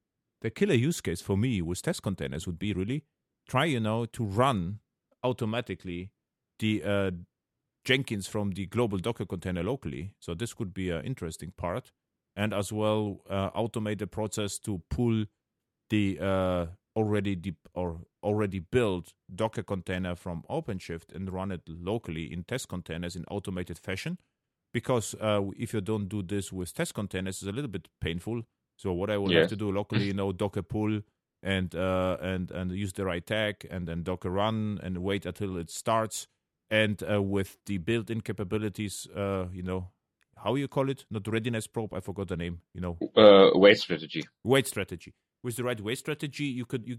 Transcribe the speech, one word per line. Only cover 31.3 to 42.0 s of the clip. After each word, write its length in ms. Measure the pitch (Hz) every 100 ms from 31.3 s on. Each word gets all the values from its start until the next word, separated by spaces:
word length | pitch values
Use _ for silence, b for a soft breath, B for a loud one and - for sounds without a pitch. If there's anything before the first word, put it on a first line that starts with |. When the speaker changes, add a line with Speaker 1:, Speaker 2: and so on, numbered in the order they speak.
| _
Speaker 1:
and, 320 | 95 95 90
uh, 440 | 82 92 92 92 90
and, 300 | 90 92 90
and 200 | - 92
use 200 | 92 101
the 140 | - 95
right 180 | 87
tag, 420 | - 107 107 104 -
and 180 | 90 87
then 140 | 82
Docker 260 | 87 92 92
run 500 | 92 107 110 107 101
and 160 | 85 92
wait 260 | 92 98
until 320 | 90 90 101 92
it 140 | 82
starts. 560 | - - 113 110 - - _ _ _ -
And, 320 | 110 107 104
uh, 200 | - 104
with 340 | 98 98 95 -
the 140 | - 101
built-in 420 | 82 117 110 113
capabilities, 880 | 110 104 95 107 107 92 107 - - -
uh, 300 | 101 98 90
you 120 | 92
know, 260 | 90 92 92 - _ _ _ -
how 180 | 101
you 140 | 131 139
call 220 | - 135
it? 160 | 135 -
Not 160 | 113 101
readiness 400 | 113 113 117 -
probe, 280 | - 110
I 60 | -